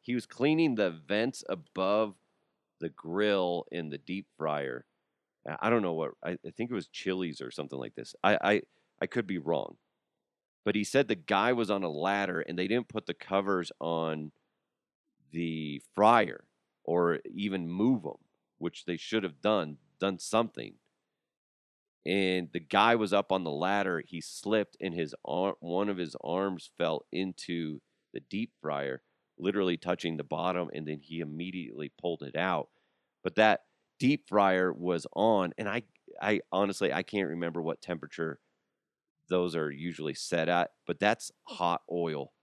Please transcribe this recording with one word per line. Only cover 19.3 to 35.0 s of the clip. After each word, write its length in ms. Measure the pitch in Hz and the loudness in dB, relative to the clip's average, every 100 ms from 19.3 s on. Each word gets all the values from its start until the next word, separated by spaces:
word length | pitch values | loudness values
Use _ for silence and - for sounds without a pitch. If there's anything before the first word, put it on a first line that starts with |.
| 73 | -2
done, 380 | 104 107 78 73 _ _ | 2 2 0 -8 _ _
done 200 | 98 92 | -4 -4
something. 560 | - 110 117 - 55 - _ _ _ _ _ _ _ _ _ _ _ _ - | -2 0 0 -4 -12 -14 _ _ _ _ _ _ _ _ _ _ _ _ -2
And 420 | 98 95 92 85 | 0 2 0 -2
the 80 | 90 | -8
guy 340 | 80 101 110 | 2 6 6
was 180 | 120 107 | 6 4
up 180 | 98 98 | 2 2
on 140 | 95 | 0
the 60 | 85 | 0
ladder. 520 | 73 87 101 95 87 - | -2 0 0 0 -2 -6
He 160 | 85 | -12
slipped 540 | - - 101 110 101 _ | -10 -10 0 0 0 _
and 140 | 92 | -6
his 200 | 85 78 - | -4 -4 -6
ar-, 320 | - 78 95 - | -6 -2 -2 -4
one 300 | 85 87 104 | -4 -2 0
of 80 | 95 | -2
his 180 | 85 64 | -6 -6
arms 480 | - 87 98 87 - _ | -4 -2 -2 -4 -12 _
fell 260 | 82 80 - | -2 -2 -4
into 680 | 82 95 87 - 85 80 73 _ _ _ | -4 -4 -4 -6 -4 -4 -6 _ _ _
the 60 | - | -14
deep 320 | 71 98 110 _ | -8 -6 -6 _
fryer, 400 | 76 71 69 65 _ _ _ _ | -6 -4 -4 -6 _ _ _ _
literally 380 | 87 101 92 85 | 0 2 2 0
touching 400 | - 90 85 80 | 0 -2 -2 -4
the 80 | |
bottom, 460 | 73 80 85 90 87 | -4 -2 0 0 -2
and 160 | - 78 | -6 -6
then 120 | 76 | -8
he 200 | 71 82 | -8 -8
immediately 720 | 78 76 87 90 73 57 73 _ | -8 -6 -8 -8 -10 -10 -10 _
pulled 220 | 90 82 | -4 -4
it 140 | 71 73 | -4 -2
out. 320 | 92 85 67 _ _ _ _ _ | 0 0 -2 _ _ _ _ _
But 120 | 92 | -6
that 300 | 85 107 101 _ _ _ _ | 4 6 6 _ _ _ _
deep 300 | 127 143 _ | 2 2 _
fryer 440 | 101 98 92 92 | 4 6 6 2
was 340 | 64 87 87 | 0 -2 -2